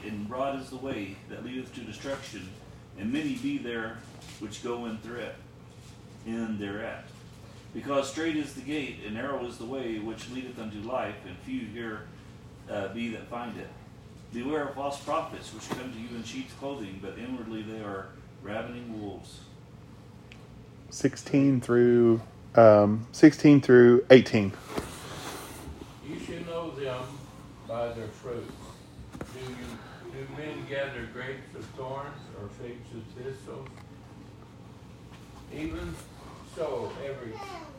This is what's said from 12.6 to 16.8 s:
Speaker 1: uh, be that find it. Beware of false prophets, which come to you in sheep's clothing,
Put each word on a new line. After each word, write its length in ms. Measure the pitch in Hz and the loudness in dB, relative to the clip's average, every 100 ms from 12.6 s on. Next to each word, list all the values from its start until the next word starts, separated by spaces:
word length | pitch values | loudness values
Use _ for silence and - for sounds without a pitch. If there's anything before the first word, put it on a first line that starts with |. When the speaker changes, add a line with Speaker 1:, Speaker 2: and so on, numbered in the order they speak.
| - | -8
Speaker 1:
uh, 200 | 104 98 | -6 -4
be 200 | 113 117 | -4 -6
that 180 | 110 - | -6 -8
find 300 | 120 117 92 | -8 -8 -10
it. 120 | - - - - - - - | -12 -16 -20 -20 -20 -20 -12
Beware 340 | 117 131 156 139 | -6 -2 -2 -2
of 80 | 135 | -4
false 240 | 139 139 | -6 -4
prophets, 520 | - 160 - - - | -2 -2 -2 -8 -12
which 160 | 110 - | -12 -8
come 220 | 131 127 | -8 -8
to 80 | 113 | -10
you 100 | 117 117 | -10 -10
in 80 | |
sheep's 300 | 107 127 127 | -8 -8 -10
clothing, 460 | - 139 139 | -8 -8 -8